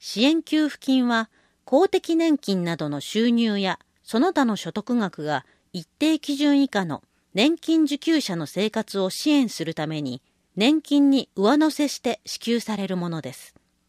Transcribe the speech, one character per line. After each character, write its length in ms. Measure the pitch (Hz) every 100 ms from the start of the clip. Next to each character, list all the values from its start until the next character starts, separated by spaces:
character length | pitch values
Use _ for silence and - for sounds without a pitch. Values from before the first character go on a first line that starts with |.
支 240 | - 196
援 180 | 262 320
給 260 | - 311 302
付 100 | -
金 260 | - 262 240
は、 240 | 233 226 _ _ _
公 220 | - 269 381
的 300 | 381 - 330
年 200 | 330 294
金 260 | - 190
な 120 | 175 170
ど 120 | 151
の 120 | 147
収 300 | - 208 233
入 280 | 233 233 202
や 200 | 190 - _ _
そ 160 | - 226
の 140 | 330
他 120 | 330
の 120 | 247 202
所 160 | 165
得 240 | 214 - 240
額 280 | 196 -
が 220 | 151 143 - _ _
一 140 | 180 165 -
定 200 | 302 311
基 160 | -
準 280 | 277 294 285
以 60 | 277
下 160 | 208
の 200 | 180 143 _ _ _
年 220 | 180 262 330
金 280 | - 330
受 140 | 302 285
給 220 | - 320
者 140 | 240
の 120 | 170 156
生 240 | - 214
活 280 | 220 214 196
を 120 | 190
支 200 | - 302
援 180 | 285 247
す 160 | -
る 100 | -
た 120 | 165 151
め 160 | 156
に、 200 | 143 123 _ _ _ -
年 260 | 220 311
金 280 | - 285 285
に 180 | 269 - -
上 200 | 202 294
乗 140 | 311
せ 160 | - 294
し 140 | -
て 200 | 254 -
支 160 | - -
給 200 | - 233
さ 160 | - 208
れ 120 | 190
る 80 | 185
も 140 | 175
の 100 | 165
で 140 | 127
す。 200 | 123 - _ _ _